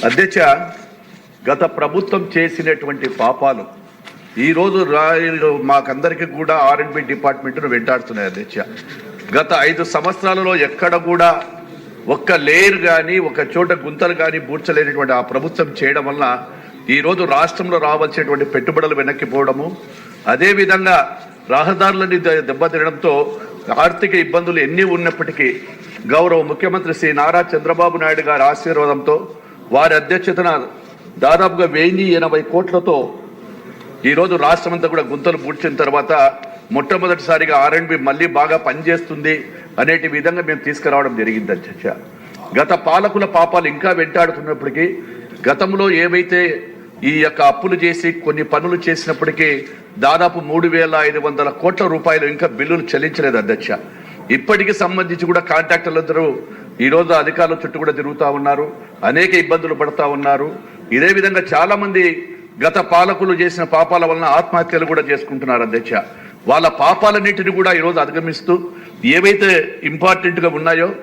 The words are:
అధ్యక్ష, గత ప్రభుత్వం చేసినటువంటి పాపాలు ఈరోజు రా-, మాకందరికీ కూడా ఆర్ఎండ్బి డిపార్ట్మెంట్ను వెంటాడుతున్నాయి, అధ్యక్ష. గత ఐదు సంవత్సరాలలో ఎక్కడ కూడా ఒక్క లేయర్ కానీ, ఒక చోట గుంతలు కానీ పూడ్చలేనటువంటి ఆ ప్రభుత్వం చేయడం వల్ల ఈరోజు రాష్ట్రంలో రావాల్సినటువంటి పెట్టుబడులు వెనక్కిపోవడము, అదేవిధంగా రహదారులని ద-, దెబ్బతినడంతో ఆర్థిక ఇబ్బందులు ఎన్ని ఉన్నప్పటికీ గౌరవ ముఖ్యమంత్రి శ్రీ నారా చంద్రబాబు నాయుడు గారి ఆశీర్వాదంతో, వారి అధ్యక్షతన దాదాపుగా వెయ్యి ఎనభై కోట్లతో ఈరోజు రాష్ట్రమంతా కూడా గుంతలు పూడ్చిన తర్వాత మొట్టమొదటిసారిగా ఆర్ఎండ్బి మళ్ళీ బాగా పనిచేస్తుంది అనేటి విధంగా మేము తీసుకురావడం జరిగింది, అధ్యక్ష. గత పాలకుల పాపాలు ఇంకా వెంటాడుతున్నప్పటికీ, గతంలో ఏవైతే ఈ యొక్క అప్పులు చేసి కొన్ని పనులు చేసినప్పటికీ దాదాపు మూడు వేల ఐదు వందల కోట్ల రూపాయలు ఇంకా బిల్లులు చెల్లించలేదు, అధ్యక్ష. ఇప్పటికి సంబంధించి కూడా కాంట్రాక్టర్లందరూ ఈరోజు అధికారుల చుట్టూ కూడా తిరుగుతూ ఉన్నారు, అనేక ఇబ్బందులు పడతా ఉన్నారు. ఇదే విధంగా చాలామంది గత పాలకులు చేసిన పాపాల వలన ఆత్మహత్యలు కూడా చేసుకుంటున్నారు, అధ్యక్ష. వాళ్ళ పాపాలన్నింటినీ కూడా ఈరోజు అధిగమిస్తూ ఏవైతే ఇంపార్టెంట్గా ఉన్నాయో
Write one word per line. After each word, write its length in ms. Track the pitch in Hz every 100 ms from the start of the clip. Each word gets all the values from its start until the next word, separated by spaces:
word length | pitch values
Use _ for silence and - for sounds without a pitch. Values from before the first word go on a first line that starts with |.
| 117
అధ్యక్ష, 320 | 170 190 196 151 175 175 - - - - - - - -
గత 140 | 139
ప్రభుత్వం 680 | 165 - 147 180 196 190 170 165
చేసినటువంటి 720 | 165 165 156 151 143 139 131
పాపాలు 540 | 127 117 131 139 113 98 - - - - - - 113
ఈరోజు 460 | 143 165 196 190
రా-, 800 | 160 151 156 165 165 160 151 143
మాకందరికీ 600 | 131 139 135 135 165 170 170
కూడా 300 | 143 156 156
ఆర్ఎండ్బి 460 | 139 143 147 151
డిపార్ట్మెంట్ను 680 | 139 139 143 131 135 123 143
వెంటాడుతున్నాయి, 600 | 120 117 127 - 110 98
అధ్యక్ష. 280 | 92 107 107 - - - - - - - 147
గత 140 | 156 165
ఐదు 240 | 147 160
సంవత్సరాలలో 720 | 170 156 170 185 190 190 185 180
ఎక్కడ 400 | 143 - 175 175
కూడా 480 | 170 175 170 165 - - - - - - -
ఒక్క 240 | 143 -
లేయర్ 460 | 170 143 165 196 190
కానీ, 420 | 175 165 160 185
ఒక 200 | 156 151
చోట 340 | 143 175 175
గుంతలు 400 | 165 139 151 175
కానీ 260 | 165 160 156
పూడ్చలేనటువంటి 720 | 131 151 160 151 147 143 135
ఆ 80 | 127
ప్రభుత్వం 540 | - 131 160 - 151 -
చేయడం 220 | 139 147 139
వల్ల 420 | 147 131 123 - - - - -
ఈరోజు 340 | 139 151 185
రాష్ట్రంలో 540 | 170 139 170 - 180 170
రావాల్సినటువంటి 680 | 147 151 156 165 143 139 139
పెట్టుబడులు 500 | 135 123 156 156 143
వెనక్కిపోవడము, 840 | 135 143 131 135 135 135 160 185 - - - - 110
అదేవిధంగా 1000 | 127 185 196 190 190 185 170 135 - - - -
రహదారులని 680 | 135 160 190 196 190 185 180
ద-, 200 | 165 156
దెబ్బతినడంతో 1000 | 131 135 165 156 156 151 170 143 147 - - - - 117
ఆర్థిక 360 | 165 170 196 185
ఇబ్బందులు 440 | 165 170 170 165
ఎన్ని 240 | 139 175
ఉన్నప్పటికీ 800 | 190 170 170 160 160 - 131 - - - - - 113
గౌరవ 340 | 151 175 165
ముఖ్యమంత్రి 520 | 151 147 185 147 160
శ్రీ 180 | 156 156
నారా 340 | 143 151 175 170 160
చంద్రబాబు 420 | 156 170 175 170
నాయుడు 240 | 156 156
గారి 220 | 147 147
ఆశీర్వాదంతో, 920 | 139 147 170 151 147 139 143 151 190 - - - -
వారి 240 | 127 160 156
అధ్యక్షతన 720 | 147 180 185 180 175 151 123 - - - - -
దాదాపుగా 460 | 135 170 185 170 170
వెయ్యి 460 | 147 170 190 190
ఎనభై 300 | 170 165 156
కోట్లతో 800 | 151 170 185 180 175 147 120 - - - - - - - - - 131
ఈరోజు 300 | 147 185 175
రాష్ట్రమంతా 520 | 143 170 170 170 165
కూడా 140 | 160
గుంతలు 360 | 135 143 170 160
పూడ్చిన 380 | 135 147 165 139
తర్వాత 640 | 139 143 143 151 135 - - - -
మొట్టమొదటిసారిగా 840 | 240 - 190 180 170 160 160 156 143
ఆర్ఎండ్బి 400 | 143 165 165 160
మళ్ళీ 300 | 135 147 170
బాగా 300 | 143 156 160
పనిచేస్తుంది 880 | 151 147 160 170 170 156 151 156 120 - - -
అనేటి 280 | 135 165 160
విధంగా 340 | 147 160 175
మేము 180 | 160 151
తీసుకురావడం 580 | 143 147 151 139 135 113
జరిగింది, 340 | 110 110 98
అధ్యక్ష. 360 | 90 - 95 107 - - - - - - -
గత 140 | 156
పాలకుల 520 | 175 165 175 202 202 196
పాపాలు 420 | 170 170 175 156
ఇంకా 240 | 143 190
వెంటాడుతున్నప్పటికీ, 1080 | 175 160 180 170 147 151 147 139 135 175 - - - - - -
గతంలో 420 | 143 190 196 196
ఏవైతే 760 | 165 170 180 180 180 175 151 - - - -
ఈ 160 | 135 156
యొక్క 220 | 151 -
అప్పులు 340 | 139 139 185 180
చేసి 360 | 170 170 170
కొన్ని 320 | 170 151 151
పనులు 380 | 151 151 175 175 175
చేసినప్పటికీ 760 | 160 170 156 156 151 156 135 - - - -
దాదాపు 400 | 135 165 175 170
మూడు 280 | 147 160 170
వేల 280 | 165 160 160
ఐదు 240 | 151 151
వందల 300 | 147 143 143
కోట్ల 380 | 143 175 190 190
రూపాయలు 380 | 160 165 156 143
ఇంకా 220 | 147 -
బిల్లులు 340 | 110 151 170
చెల్లించలేదు, 560 | - 135 156 151 139 117
అధ్యక్ష. 300 | 104 107 - 101 - - - - -
ఇప్పటికి 420 | 135 - 208 202
సంబంధించి 520 | 202 180 185 180 170 170
కూడా 140 | 175
కాంట్రాక్టర్లందరూ 1000 | 175 160 165 170 170 160 160 160 160 120 - - - -
ఈరోజు 320 | 127 160 165
అధికారుల 440 | 160 147 151 165 165 160
చుట్టూ 140 | 151
కూడా 120 | 151
తిరుగుతూ 400 | 147 143 147 143
ఉన్నారు, 440 | 143 143 143 151 - - -
అనేక 300 | 101 147 185 180
ఇబ్బందులు 380 | 160 165 165
పడతా 320 | 147 147 - 147
ఉన్నారు. 500 | 143 139 139 147 - - - -
ఇదే 160 | 120 175
విధంగా 360 | 196 190 190 -
చాలామంది 800 | 156 185 202 202 185 175 160 - - - -
గత 140 | 151 190
పాలకులు 560 | - 170 185 190 190
చేసిన 300 | 180 175 175
పాపాల 420 | 165 160 165 175 165
వలన 180 | 165
ఆత్మహత్యలు 640 | 160 156 170 175 165 165 160
కూడా 160 | 156
చేసుకుంటున్నారు, 600 | 143 139 - 135 131 120
అధ్యక్ష. 320 | 113 113 - 107 - - - - -
వాళ్ళ 200 | 147 165
పాపాలన్నింటినీ 840 | 156 143 185 208 208 196 196 185
కూడా 200 | 180 185
ఈరోజు 280 | 170 165 165
అధిగమిస్తూ 720 | 147 156 160 151 - 175 - - - - 120
ఏవైతే 720 | 165 196 202 196 175 - -
ఇంపార్టెంట్గా 640 | 147 151 185 180 180 175 170
ఉన్నాయో 460 | 147 165 165 175 196